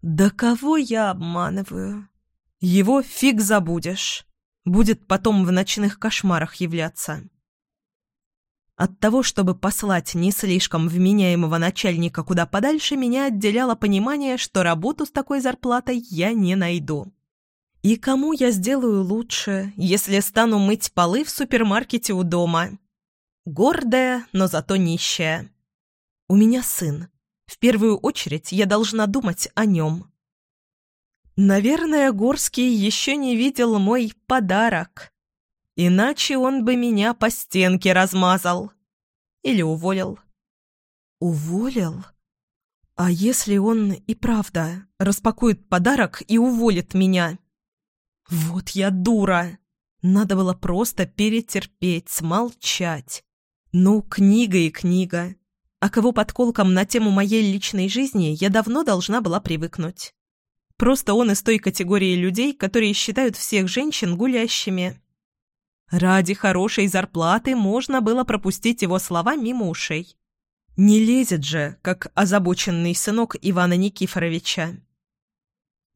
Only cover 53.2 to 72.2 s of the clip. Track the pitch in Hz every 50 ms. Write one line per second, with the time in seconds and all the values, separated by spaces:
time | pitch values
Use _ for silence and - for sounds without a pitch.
53.2 | _ _ _ _ _ _ _ _ _ _ - 175 180 190 208 220 202 - - -
54.2 | 196 196 202 220 240 214 180 185 170 160 156 - - 180 175 185 185 180 - 170
55.2 | 170 180 185 _ _ _ _ _ _ _ _ _ - 202 - 240 214 247 240 220
56.2 | 214 - - - 247 233 233 - 208 190 185 185 196 196 - 240 226 214 196 196
57.2 | 196 202 214 226 214 202 190 202 196 - - 202 185 190 190 240 269 269 - 202
58.2 | 175 156 156 156 185 202 190 220 220 220 233 285 330 - 202 180 180 - 202 247
59.2 | 226 185 165 196 202 - 165 160 160 165 - - 170 160 185 - - - _ _
60.2 | _ _ _ _ _ _ _ _ _ _ _ _ - 226 269 262 - - 202 220
61.2 | 240 226 202 196 - - 226 214 - 196 190 - 196 175 196 202 190 190 180 180
62.2 | 180 185 185 202 240 285 277 _ - 196 196 233 220 208 208 - - - 208 262
63.2 | 269 247 - - - - - 208 190 185 185 247 277 311 294 - - 175 175 170
64.2 | 226 254 254 233 220 226 - - - - 190 185 180 180 - - _ _ _ _
65.2 | _ _ _ _ _ _ _ _ _ _ _ _ _ _ - 175 175 185 185 190
66.2 | 185 165 196 - - 202 185 180 185 214 - - 202 202 180 190 185 - _ 165
67.2 | 165 165 180 226 233 262 262 247 208 190 202 247 254 - 269 262 226 214 233 254
68.2 | 254 - 220 202 - 190 190 - - 226 240 - - 175 180 190 - - 180 170
69.2 | 170 226 285 311 233 226 247 254 220 175 160 - - - 156 156 175 - _ _
70.2 | _ _ _ _ _ _ _ _ _ _ _ - 190 208 208 220 220 220 240 262
71.2 | 262 233 185 160 143 139 151 165 147 143 - _ _ - 185 180 - - _ -